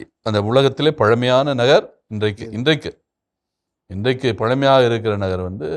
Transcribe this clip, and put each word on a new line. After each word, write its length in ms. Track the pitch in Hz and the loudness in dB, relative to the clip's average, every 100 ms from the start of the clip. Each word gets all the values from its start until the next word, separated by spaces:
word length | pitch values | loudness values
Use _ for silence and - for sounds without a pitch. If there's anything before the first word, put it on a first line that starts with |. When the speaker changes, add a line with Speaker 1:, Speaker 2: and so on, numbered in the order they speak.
| - _ | -14 _
Speaker 1:
அந்த 160 | 113 104 | -4 -2
உலகத்திலே 480 | 104 127 139 135 151 | 0 2 2 2 -2
பழமையான 640 | 151 107 117 123 127 143 | 2 2 2 2 2 0
நகர் 300 | 127 123 165 - _ _ | 0 4 2 2 _ _
இன்றைக்கு, 360 | 107 107 101 | -4 -4 -4
Speaker 2:
எரி- 100 | 113 | -10
Speaker 1:
இன்றைக்கு, 360 | 107 131 156 - - _ _ _ _ _ _ _ _ - | -4 -2 -2 -4 -14 _ _ _ _ _ _ _ _ -14
இன்றைக்கு 380 | 95 120 - 127 | -4 -2 -2 -2
பழமையாக 500 | 104 110 131 139 135 | -2 -2 2 4 4
இருக்கிற 320 | 123 113 110 101 | 4 0 -2 -2
நகர் 240 | 95 92 | -2 -4
வந்து 280 | 90 98 151 | -6 -8 -8